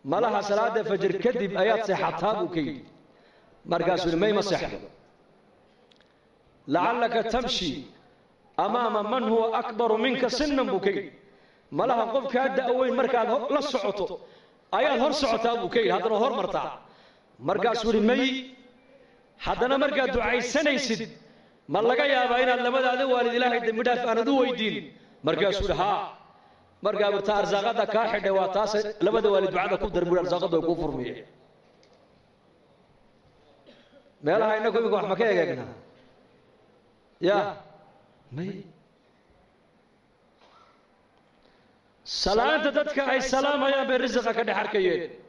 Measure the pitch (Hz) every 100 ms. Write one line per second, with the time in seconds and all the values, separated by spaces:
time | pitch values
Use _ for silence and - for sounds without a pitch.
0 | 139 175 233 208 202 202 226 220 - 196
1 | 196 190 233 240 202 196 202 226 208 180
2 | 170 165 196 214 339 170 135 - - -
3 | _ _ _ _ _ _ - 170 170 175
4 | 175 165 208 208 202 165 - - - -
5 | _ _ _ _ _ _ _ _ _ _
6 | _ _ _ _ _ _ - 160 196 240
7 | 233 233 220 247 247 247 175 123 - -
8 | _ _ _ _ _ - 190 240 226 214
9 | 208 254 214 226 226 226 240 220 233 220
10 | 254 254 254 - 294 269 226 196 196 175
11 | - - - - - _ _ 143 226 240
12 | 220 262 220 247 262 262 247 254 262 233
13 | 254 247 214 220 233 285 285 254 202 202
14 | 180 180 - - - _ _ 196 294 247
15 | 285 285 254 220 233 233 185 233 202 185
16 | 180 208 254 233 180 170 139 123 - -
17 | - _ _ - 135 196 233 226 220 220
18 | 214 262 262 262 - - - - _ -
19 | - _ _ _ - 202 247 269 285 285
20 | 262 247 214 247 247 285 302 277 254 214
21 | 151 - - - - _ - 165 226 254
22 | 285 262 247 247 254 247 247 262 254 254
23 | 269 247 240 233 247 233 226 220 247 240
24 | 247 226 226 277 254 240 214 160 160 -
25 | - - - 165 202 196 185 156 196 196
26 | 180 - - - _ _ _ _ 196 202
27 | 202 202 202 208 180 196 208 233 208 214
28 | 226 233 196 190 190 185 208 208 208 208
29 | 180 226 208 196 190 175 196 190 - 175
30 | 175 180 180 175 185 165 165 170 156 131
31 | 120 110 - - _ _ _ _ _ _
32 | _ _ _ _ _ _ _ _ _ _
33 | _ _ _ _ _ _ - - _ -
34 | _ _ 143 202 214 214 220 214 226 208
35 | 185 185 226 185 165 127 - - - -
36 | - _ _ _ _ _ _ _ _ _
37 | _ _ 165 202 202 165 - - - _
38 | _ _ _ 131 185 185 85 - _ _
39 | _ _ _ _ _ _ _ _ _ _
40 | _ _ _ _ _ - - _ _ _
41 | _ _ _ _ _ _ _ _ _ _
42 | - - 185 214 262 311 302 294 302 285
43 | 269 262 262 262 277 285 269 277 247 254
44 | 254 226 226 226 220 196 214 214 180 165
45 | 160 -